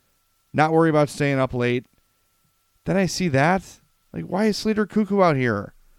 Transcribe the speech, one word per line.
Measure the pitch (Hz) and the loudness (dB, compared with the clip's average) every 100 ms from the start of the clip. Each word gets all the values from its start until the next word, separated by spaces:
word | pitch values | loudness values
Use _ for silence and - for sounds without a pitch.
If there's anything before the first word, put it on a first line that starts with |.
| _ _ _ _ _ | _ _ _ _ _
not | - 156 | -2 2
worry | 160 165 | 4 4
about | 151 147 | 2 0
staying | - 143 135 | -2 -2 0
up | 131 | -2
late. | 127 123 123 - _ _ _ _ _ _ _ _ _ - | -2 -2 -4 -8 _ _ _ _ _ _ _ _ _ -4
Then | 180 | -2
I | 180 | 0
see | - 180 | -2 -2
that. | 135 151 190 - - _ _ _ | 2 2 0 -6 -20 _ _ _
Like, | 170 | -14
why | 165 185 220 | -8 -2 -2
is | 196 | 0
Slater | 214 214 208 | -2 -2 -2
Cuckoo | 208 208 202 | -2 0 2
out | 180 139 | 4 2
here? | 127 101 98 - _ | 0 -2 -6 -14 _